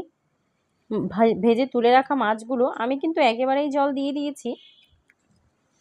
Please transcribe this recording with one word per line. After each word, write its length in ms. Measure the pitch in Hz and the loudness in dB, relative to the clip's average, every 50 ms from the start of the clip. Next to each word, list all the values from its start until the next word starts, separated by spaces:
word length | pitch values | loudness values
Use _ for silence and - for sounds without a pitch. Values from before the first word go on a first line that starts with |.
| 349 - _ _ _ _ _ _ _ _ _ _ _ _ _ _ _ - 220 196 160 190 | -4 -8 _ _ _ _ _ _ _ _ _ _ _ _ _ _ _ -8 -6 -4 -4 -4
ভা-, 240 | 165 208 226 233 202 180 | 0 2 2 2 2 2
ভেজে 240 | 190 233 233 233 269 | 2 2 2 2 0
তুলে 240 | 262 - 240 226 240 | -2 0 2 4 4
রাখা 220 | 247 269 269 - 285 | 6 4 4 2 -2
মাছগুলো। 520 | 262 220 208 220 220 226 233 262 233 247 269 - - | -2 0 -2 -2 -4 -4 -4 -2 0 0 -2 -2 -4
আমি 120 | 226 247 277 269 | -4 -4 -4 -2
কিন্তু 160 | 285 320 320 320 285 233 | -4 -2 0 2 2 2
একেবারেই 380 | 226 233 262 269 269 285 294 294 269 | 2 0 0 0 0 0 -2 -2 0
জল 120 | 294 277 285 269 277 | 0 0 0 0 -2
দিয়ে 140 | 277 285 | -4 -4
দিয়েছি। 380 | 277 294 285 294 285 - - 240 294 - - - _ _ _ _ _ _ _ _ _ _ _ _ _ _ _ _ _ _ _ _ _ - | -4 -4 -6 -6 -8 -8 -8 -10 -10 -10 -14 -20 _ _ _ _ _ _ _ _ _ _ _ _ _ _ _ _ _ _ _ _ _ -20